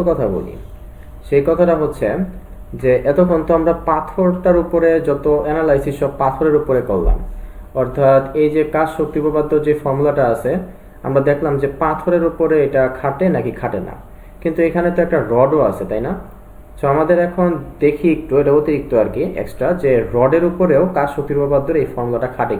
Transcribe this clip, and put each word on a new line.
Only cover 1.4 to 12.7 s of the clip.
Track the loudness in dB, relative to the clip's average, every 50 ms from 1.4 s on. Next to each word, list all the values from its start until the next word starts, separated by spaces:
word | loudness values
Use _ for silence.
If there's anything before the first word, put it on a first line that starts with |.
| 2 2
কথাটা | 2 4 4 4 4 2
হচ্ছে | 0 -2 -2 -2 -2 -2 0 -2 -4 -4 -6 -12 -16 -16 -16 -18 -14 -14 -12 -2
যে | 2 2 2 4 2 2
এতক্ষণ | 4 4 4 4 4 0 2 2
তো | 2 2
আমরা | 4 2 0 0 0 -2
পাথরটার | -2 0 -2 -6 -2 0 0 0 0 2 2 2 2 2 2
উপরে | 0 0 2 2 4 2 2 2 0
যত | -2 0 0 0 0 0 0
অ্যানালাইসিস | -2 -2 0 2 2 2 2 0 -2 -2 -2
সব | -4 -4 -2 0
পাথরের | -2 -2 0 0 0 2 2 2
উপরে | 2 2 0 0 0 0
করলাম, | -2 0 2 2 2 0 -2 -8 -10 -12 -14 -14 -16 -16 -18 -8 -4 -4
অর্থাৎ | -4 -2 0 2 4 4 4 4 2 0 0 2
এই | 2 2 2
যে | 0 0 0 0
কাজ | 0 0 0 0 -4
শক্তি | -4 -2 -2 -2 -2
উপপাদ্য | 0 0 0 0 2 0 0 2
যে | 2 0 0 0
ফর্মুলাটা | -4 -2 0 0 0 2 2 2 2 0
আছে, | 0 -2 -2 -2 -2 -4 -8 -16 -20 -20 -20 -20 -10 -6 0
আমরা | 0 2 2 2
দেখলাম | 0 0 0 -2 0 0
যে | -2 -4 -2 -2 -2
পাথরের | -2 -2 -2 -2 0 0 2 2 0
উপরে | 0 0 0 2 2 2 2
এটা | 2